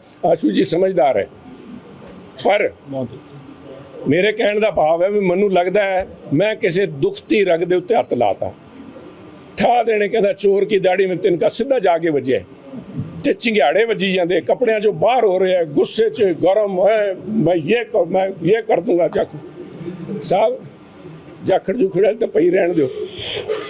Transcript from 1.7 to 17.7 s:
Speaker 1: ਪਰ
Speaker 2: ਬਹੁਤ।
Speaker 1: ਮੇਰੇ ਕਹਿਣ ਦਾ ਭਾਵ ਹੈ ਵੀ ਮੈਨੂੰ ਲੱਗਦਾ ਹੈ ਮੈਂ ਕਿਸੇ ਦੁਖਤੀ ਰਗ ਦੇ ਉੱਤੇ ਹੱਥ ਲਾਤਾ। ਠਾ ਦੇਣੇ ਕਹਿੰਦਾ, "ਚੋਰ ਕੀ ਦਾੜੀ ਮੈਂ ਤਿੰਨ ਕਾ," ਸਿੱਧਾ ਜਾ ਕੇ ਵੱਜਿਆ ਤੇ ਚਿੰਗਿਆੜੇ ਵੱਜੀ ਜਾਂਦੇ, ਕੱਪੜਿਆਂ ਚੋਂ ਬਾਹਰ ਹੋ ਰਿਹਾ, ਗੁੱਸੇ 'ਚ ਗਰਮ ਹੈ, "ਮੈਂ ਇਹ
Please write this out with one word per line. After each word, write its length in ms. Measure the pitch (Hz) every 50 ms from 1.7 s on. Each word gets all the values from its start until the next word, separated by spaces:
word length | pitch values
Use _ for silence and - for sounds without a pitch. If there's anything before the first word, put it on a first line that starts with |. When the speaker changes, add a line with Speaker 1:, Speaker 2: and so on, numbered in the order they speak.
| - - - - - - - - - - - - - - -
Speaker 1:
ਪਰ 260 | - 196 - - - - - - 143
Speaker 2:
ਬਹੁਤ। 180 | 135 135 127 117 107 - - - - - - - - - - - - - - - - - - -
Speaker 1:
ਮੇਰੇ 240 | 139 170 190 214
ਕਹਿਣ 280 | 214 220 220 202 208 214
ਦਾ 120 | 208 214
ਭਾਵ 320 | 175 170 156 151 165 170 175
ਹੈ 60 | 196
ਵੀ 100 | 208 208
ਮੈਨੂੰ 340 | 202 180 175 185 202 208 190
ਲੱਗਦਾ 300 | 180 175 185 185 208 202
ਹੈ 240 | 196 190 185 190 - - - - - 135
ਮੈਂ 220 | 147 196 214 220
ਕਿਸੇ 300 | - - 190 156 185 202
ਦੁਖਤੀ 580 | 175 156 135 147 202 196 - - - 214 220 196
ਰਗ 160 | 185 - 165
ਦੇ 160 | 175 170 180
ਉੱਤੇ 200 | 180 180 - 226
ਹੱਥ 180 | - - - -
ਲਾਤਾ। 400 | 123 - 101 95 - - 95 - - - - - - - - - - - - - - - - - - - - - -
ਠਾ 260 | 202 247 240 240 226
ਦੇਣੇ 240 | 233 226 208 208 202
ਕਹਿੰਦਾ, 260 | 175 220 196 202 190
"ਚੋਰ 320 | - - 202 196 196 202
ਕੀ 140 | 196 220 190
ਦਾੜੀ 260 | 170 185 180 185 196
ਮੈਂ 100 | 185 180
ਤਿੰਨ 220 | 160 185 208 175 160
ਕਾ," 120 | 165 156
ਸਿੱਧਾ 300 | - - 226 277 269 254
ਜਾ 180 | 190 190 170 165
ਕੇ 120 | 165 170
ਵੱਜਿਆ 300 | 156 139 123 127 127 101 90 - - - - - - 247 - - - - - - - 170 165
ਤੇ 100 | 285 -
ਚਿੰਗਿਆੜੇ 520 | - - 233 220 202 180 147 156 190 226
ਵੱਜੀ 260 | 226 214 175 185 196
ਜਾਂਦੇ, 300 | 185 185 175 170 185 175
ਕੱਪੜਿਆਂ 380 | - - - - 254 220 220 214
ਚੋਂ 140 | 202 214 190
ਬਾਹਰ 320 | 156 175 208 247 262 226
ਹੋ 140 | 208 180 185
ਰਿਹਾ, 240 | 190 185 185 180 170
ਗੁੱਸੇ 460 | 156 143 - - - - - 226 220
'ਚ 140 | - - 220
ਗਰਮ 640 | 190 165 139 143 170 196 214 214 202 190 180 180 190
ਹੈ, 280 | 226 220 208 202 185 175 185 185
"ਮੈਂ 260 | 214 220 151 160 180
ਇਹ 300 | 175 156 156